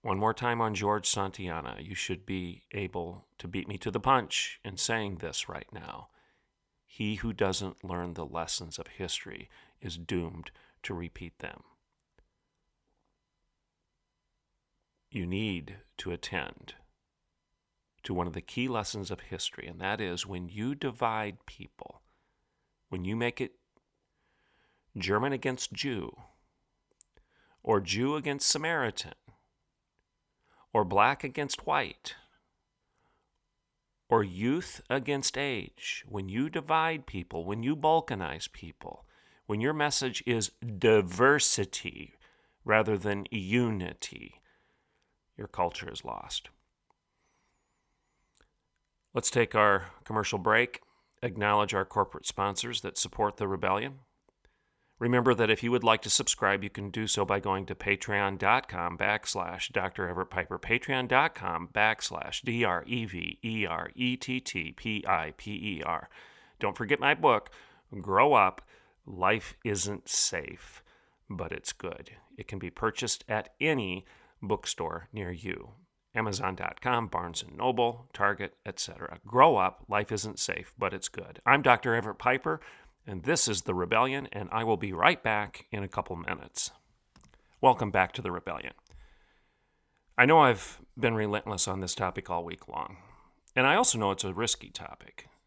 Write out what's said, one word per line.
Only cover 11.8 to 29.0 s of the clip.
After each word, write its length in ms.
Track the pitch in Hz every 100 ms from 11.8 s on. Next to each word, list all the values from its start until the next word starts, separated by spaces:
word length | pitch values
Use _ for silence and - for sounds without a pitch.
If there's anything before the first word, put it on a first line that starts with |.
| _ _ _ _ _ _ _ _ _ _ _ _ _ _ _ _ _ _ _ _ _ _ _ _ _ _ _ _ _ _ _ _ _
You 160 | -
need 520 | 87 95 110 90 71 95 _ -
to 120 | 90
attend 640 | 87 - 92 60 50 - - _ _ _ _ _ _ _ _ _ _ _ _
to 100 | -
one 140 | 87 87
of 60 |
the 80 | 82
key 260 | - - 127
lessons 460 | 117 101 107 95
of 80 | 92
history, 480 | - - - - -
and 120 | 85
that 200 | 95 107
is 260 | 98 90 98
when 220 | 92 87
you 260 | 101 117
divide 720 | 143 139 113 117 110 104 90 -
people, 560 | - - _ - - _ _ _ _ _ _ _ _ _
when 160 | 95
you 100 | 90
make 260 | 113 120 -
it 120 | 131 _ _ _ _ _ _ _ _ _ _ _ _ _ _ -
German 340 | 92 107 135
against 400 | 135 135 127 -
Jew, 440 | - 139 110 62 - - _ _ _ _ _ _ _ _ _ _ _ _ _
or 180 | - 104
Jew 360 | 87 98 135 151
against 320 | 139 139 -
Samaritan, 640 | 147 160 165 120 -